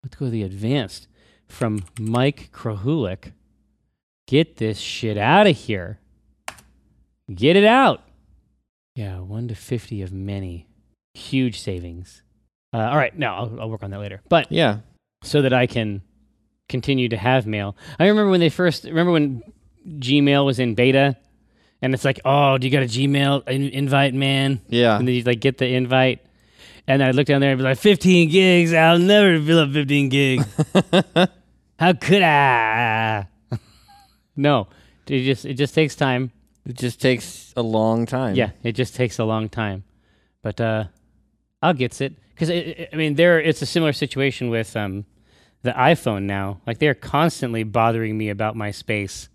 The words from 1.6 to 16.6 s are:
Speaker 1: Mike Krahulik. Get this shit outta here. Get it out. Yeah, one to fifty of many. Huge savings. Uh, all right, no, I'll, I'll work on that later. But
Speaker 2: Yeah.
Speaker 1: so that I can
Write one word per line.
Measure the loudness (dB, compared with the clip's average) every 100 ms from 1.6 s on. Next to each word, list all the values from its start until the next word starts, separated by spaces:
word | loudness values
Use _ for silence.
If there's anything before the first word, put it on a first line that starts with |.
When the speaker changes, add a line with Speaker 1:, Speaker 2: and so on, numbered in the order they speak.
| -4 -4 -8 -10
Speaker 1:
Mike | -4 0 0 -2 -18
Krahulik. | -12 -10 -6 -4 -4 -4 -8 -14 -20 _ _ _ _ _ _ _ _ 0
Get | 0 0 -4
this | -6 -6
shit | -10 -8 -6 0
outta | 2 4 4
here. | 2 -4 -8 -8 -16 _ _ _ _ -20 -20 _ _ _ _ _ _ -18
Get | 0 2 4
it |
out. | 6 6 4 0 _ _ _ _ _ _ _ _ _ -12
Yeah, | -10 -10
one | -10 -10 -10
to |
fifty | -12 -8 -8 -6 -10
of | -10
many. | -10 -8 -8 -8 -12 _ _ _ _ _
Huge | -20 -6 -2 -2 -4
savings. | -10 -10 -10 -16 -20 -20 _ _ _ _ _
Uh, | -4
all | 0 0
right, | 0 -2
no, | -6
I'll, | -6 -10 -10
I'll | -10
work | -10
on | -12
that | -12
later. | -12 -16 _
But | 0 2
Speaker 2:
Yeah. | 0 0 0 -10 _ _ _
Speaker 1:
so | -2 0
that | 2
I | 2 2
can | -2 -6 -8 -12 _ _ _ _ _